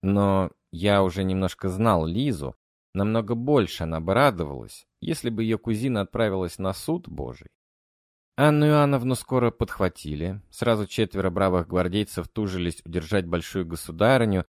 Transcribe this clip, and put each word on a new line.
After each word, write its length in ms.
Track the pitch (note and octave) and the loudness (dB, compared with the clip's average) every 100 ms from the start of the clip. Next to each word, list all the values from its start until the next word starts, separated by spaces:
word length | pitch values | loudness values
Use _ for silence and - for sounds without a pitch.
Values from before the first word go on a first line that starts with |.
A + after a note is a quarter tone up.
Но 480 | F#2+ G2+ G2+ F#2+ F#2 _ _ | 2 2 4 2 0 _ _
я 300 | E2+ G2 G2+ | -2 2 4
уже 220 | F#2+ F2 | 4 0
немножко 460 | F#2 F#2 F#2+ - F#2+ | -2 0 -2 -2 -6
знал 360 | F#2 A2+ F#2 D#2+ | 0 2 2 2
Лизу, 500 | F2+ C#3+ F#2+ C#2 - _ _ _ | -2 -2 -2 -6 -10 _ _ _
намного 400 | F#2+ G#2 A2+ G#2 | -4 0 0 -2
больше 500 | A#2 B2+ D3 F#2+ - | -4 2 2 2 -2
она 160 | E2+ D#2+ | -6 -4
бы 140 | E2 | 0
радовалась, 720 | G#2 C#3+ F#2+ D#2 C#2 G#1 - _ _ | 2 2 2 -6 -6 -12 -18 _ _
если 300 | - D#3+ B2 | -6 -4 -4
бы 120 | A2 | -2
ее 140 | A2+ A2 | -2 -2
кузина 440 | - G#2+ C3 A2+ | -2 -2 -2 -2
отправилась 580 | G2 A2+ A2+ F#2+ F2+ - | -2 0 0 0 -4 -4
на 140 | F#2+ | -4
суд 340 | F#2+ - E3+ F3 | -4 -4 -4 -6
Божий. 420 | D2+ B1+ B1 - _ _ _ _ _ _ _ _ - | -10 -10 -10 -20 _ _ _ _ _ _ _ _ 2
Анну 260 | D3 D3+ D3+ | 4 6 6
Иоанновну 480 | D3+ C#3+ C#3 B2 B2+ | 6 4 2 0 -2
скоро 360 | - C3 A#2+ | 0 2 2
подхватили. 920 | - G#2+ - F#2+ - D#2 D2 E2+ G2+ - | 0 -4 0 -2 -2 -8 -4 -4 -6 -12
Сразу 380 | - A#2+ A2+ G2+ | -4 0 0 0
четверо 420 | - G#2+ G2 F#2 | -2 -2 0 -2
бравых 380 | F2+ G2 F2+ E2+ | 2 2 2 0
гвардейцев 640 | F2+ F2+ F#2+ G2+ - D#2+ | 0 0 0 -2 -6 -8
тужились 520 | - G#2 F#2 F2 E2 - | -4 -2 -2 -2 -4 -6
удержать 400 | E2+ D#2+ G2+ F2 | -6 -2 -2 0
большую 400 | F2 - G2 E2+ | -4 -4 -6 -4
государыню. 800 | E2 - E2 G#2+ C3 A2+ F#2+ F2+ | -8 -10 0 4 4 4 0 -2